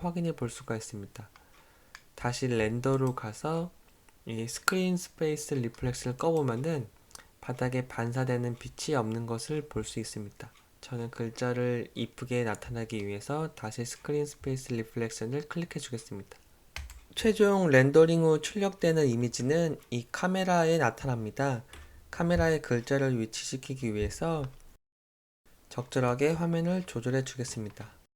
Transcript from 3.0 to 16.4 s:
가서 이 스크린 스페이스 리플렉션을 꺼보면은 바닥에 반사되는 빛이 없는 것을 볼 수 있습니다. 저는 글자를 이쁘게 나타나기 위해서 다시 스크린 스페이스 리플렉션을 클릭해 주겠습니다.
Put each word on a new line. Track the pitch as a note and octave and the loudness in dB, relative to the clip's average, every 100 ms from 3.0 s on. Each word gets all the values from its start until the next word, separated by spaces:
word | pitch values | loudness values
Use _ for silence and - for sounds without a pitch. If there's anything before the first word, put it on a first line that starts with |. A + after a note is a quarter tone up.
| C3 B2 | 2 0
가서 | A2 A2 D3+ E3 F3 - - _ - - - | -6 -6 -4 -2 -4 -10 -20 _ -20 -16 -8
이 | A2+ A#2 | -6 -6
스크린 | - - F#3 F#3 F3+ | -2 0 2 2 2
스페이스 | - - D#3 D3+ - | -2 -2 -2 -2 -2
리플렉션을 | C#3 A#2 - B2+ A#2+ B2+ B2 | 0 -2 -2 -4 -2 -4 0
꺼보면은 | E3 D#3+ C3+ A#2 D#3 D3+ G#2+ - - - - - | 2 2 2 0 0 -2 -6 -14 -20 -20 -20 -16
바닥에 | - B2+ B2+ B2+ B2+ | -8 -2 0 0 -4
반사되는 | - A#2 B2 B2+ B2 B2 A#2 | -4 -2 0 0 0 0 -4
빛이 | - - - | -10 -8 0
없는 | C#3 A2 A2+ A#2 | 0 0 -2 -4
것을 | A#2 - D3+ D3 | -6 -4 -6 -4
볼 | A2+ | -6
수 | A2 A#2+ | -6 -6
있습니다. | G#2+ A2 G2+ - - - _ - | -8 -8 -12 -14 -20 -20 _ -20
저는 | - A#2+ A#2 | -10 -8 -8
글자를 | - A#2 - B2 B2 B2 A#2+ - | -6 -6 -2 -2 0 0 -2 -4
이쁘게 | A2+ A2+ - C3 B2 | -6 -6 -6 -4 0
나타나기 | A2+ G#2 - A#2 A2+ A2 G2+ | 0 -2 -6 -6 -4 -4 -4
위해서 | G2+ - D3 D#3+ | -6 -4 -4 -4
다시 | - G#2+ - | -6 -8 -6
스크린 | A#2+ - - D3 | -8 -8 -4 -2
스페이스 | C#3+ - C3+ C3 - | -2 -6 -6 -6 -4
리플렉션을 | A#2 A2 A#2+ A2+ - A2+ C#3 D3 | -4 -4 -4 -4 -4 -4 -4 -4
클릭해 | E3+ E3+ D#3 | -6 -6 -6
주겠습니다. | - A#2+ - G2+ F#2+ - | -8 -10 -8 -12 -12 -20